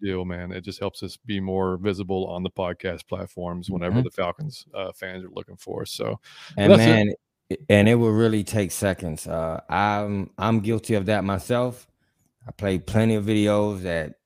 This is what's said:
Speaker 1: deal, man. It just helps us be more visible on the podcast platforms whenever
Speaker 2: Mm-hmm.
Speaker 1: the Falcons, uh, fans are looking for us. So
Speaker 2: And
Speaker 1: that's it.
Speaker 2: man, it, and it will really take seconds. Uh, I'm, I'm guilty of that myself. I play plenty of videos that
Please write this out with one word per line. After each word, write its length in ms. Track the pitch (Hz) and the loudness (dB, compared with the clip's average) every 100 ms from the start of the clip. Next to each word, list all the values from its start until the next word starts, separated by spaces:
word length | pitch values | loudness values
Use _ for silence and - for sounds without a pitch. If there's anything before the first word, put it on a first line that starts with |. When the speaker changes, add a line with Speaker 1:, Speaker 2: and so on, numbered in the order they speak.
Speaker 1:
deal, 220 | 101 92 90 | -4 -4 -4
man. 260 | 87 90 | -8 -8
It 140 | 92 92 | -10 -10
just 160 | 92 | -8
helps 200 | 98 - | -8 -8
us 140 | 98 - | -14 -14
be 240 | 113 98 | -8 -6
more 380 | 95 95 95 92 | -2 -2 0 -2
visible 500 | 101 95 92 95 90 | -2 -4 -2 -4 -4
on 160 | 87 | -6
the 80 | 92 | -8
podcast 560 | - 90 87 95 85 - | -4 -6 -6 -8 -8 -10
platforms 640 | 92 92 - 87 87 90 | -10 -10 -10 -8 -8 -6
whenever 260 | 92 87 113 | -4 -2 0
Speaker 2:
Mm-hmm. 40 | |
Speaker 1:
the 80 | 127 | -2
Falcons, 540 | - 90 - 151 - - | -2 -6 -4 -10 -12 -14
uh, 180 | 98 92 | -10 -10
fans 320 | - 95 92 | -10 -12 -12
are 60 | 92 | -12
looking 240 | 95 92 95 | -14 -14 -16
for 280 | - - | -10 -8
us. 80 | - | -8
So 280 | - - 110 - - - - | -6 -6 -6 -10 -20 -10 2
Speaker 2:
And 160 | 101 | 8
Speaker 1:
that's 80 | 104 | 8
it. 20 | 110 | 8
Speaker 2:
man, 280 | 110 104 - _ _ - | 6 4 -2 _ _ -10
it, 120 | - - | -6 4
and 180 | 104 107 | 6 8
it 80 | 120 | 6
will 160 | 113 | 4
really 320 | 107 113 107 | 4 4 2
take 280 | 98 110 92 | -2 -2 -2
seconds. 560 | - 101 90 85 78 82 | -2 -2 -2 -4 -8 -6
Uh, 340 | 82 80 80 - | -4 -4 -6 -4
I'm, 640 | 90 104 104 104 101 95 - | 0 0 0 -2 -4 -6 -4
I'm 220 | 104 110 | 0 2
guilty 360 | 101 110 - 107 | 2 -2 0 0
of 100 | 95 | 2
that 180 | 104 | 0
myself. 640 | 98 95 - 120 123 120 - _ _ _ _ _ - | 0 -2 -2 -2 -2 -6 -18 _ _ _ _ _ -20
I 60 | |
play 280 | - 101 92 | -6 -2 -2
plenty 360 | - 110 113 110 | 0 2 4 2
of 80 | |
videos 600 | 101 107 104 104 104 98 | 2 2 4 2 0 -2
that 320 | 90 85 76 - | -4 -4 -4 -10